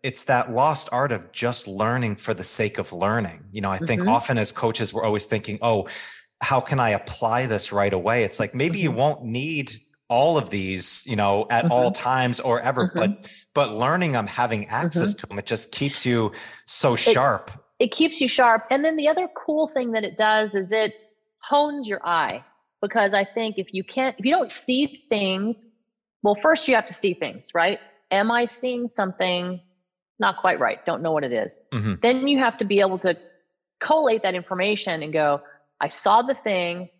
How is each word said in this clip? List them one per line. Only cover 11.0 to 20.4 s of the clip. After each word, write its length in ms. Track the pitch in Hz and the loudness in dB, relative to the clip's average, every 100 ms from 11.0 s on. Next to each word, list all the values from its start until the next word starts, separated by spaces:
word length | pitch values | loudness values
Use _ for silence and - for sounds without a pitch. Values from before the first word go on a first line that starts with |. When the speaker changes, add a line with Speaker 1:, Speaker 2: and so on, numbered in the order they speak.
| - | -2
Speaker 1:
you 100 | 110 | 0
know, 300 | 101 101 107 | 2 2 2
at 140 | 117 165 | 0 2
all 200 | 123 123 | 4 2
Speaker 2:
Mm-hmm. 120 | 190 | 0
Speaker 1:
times 360 | 123 131 127 120 | 0 0 0 0
or 220 | 131 120 | 0 0
ever, 280 | 123 127 180 | 0 0 -2
Speaker 2:
Mm-hmm. 100 | - | 0
Speaker 1:
but, 320 | 104 101 - - _ | 0 -2 -10 -20 _
but 180 | 147 131 | -2 0
learning 400 | 107 127 175 175 | 0 0 2 0
'em, 120 | 127 101 | 0 -2
having 400 | - 120 110 104 | -2 -2 -2 -4
access 480 | 113 170 147 120 | -4 0 0 0
Speaker 2:
Mm-hmm. 120 | 202 - | -2 -8
Speaker 1:
to 40 | |
'em, 60 | 101 | -10
it 80 | - | -4
just 260 | 113 - | -4 -4
keeps 320 | - 139 - | -4 -4 -2
you 280 | 127 120 107 - - - - | 0 2 0 -4 -18 -18 -6
so 280 | - 143 | 0 2
Speaker 2:
It, 40 | 120 | 4
Speaker 1:
sharp. 520 | - 202 139 101 - - _ _ | 4 4 4 0 -6 -20 _ _
Speaker 2:
it 140 | 240 | -2
keeps 280 | - 320 - | 2 -2 0
you 80 | 254 | 0
sharp. 380 | - 240 220 226 | 4 4 4 2
And 140 | 269 | 0
then 120 | 311 311 | 0 0
the 120 | 294 | 0
other 180 | 320 359 - - | 0 -2 -6 -4
cool 220 | 302 311 | 0 0
thing 240 | 294 240 | -2 -2
that 120 | 226 | -4
it 140 | 202 170 | -4 0
does 360 | 214 214 | 2 2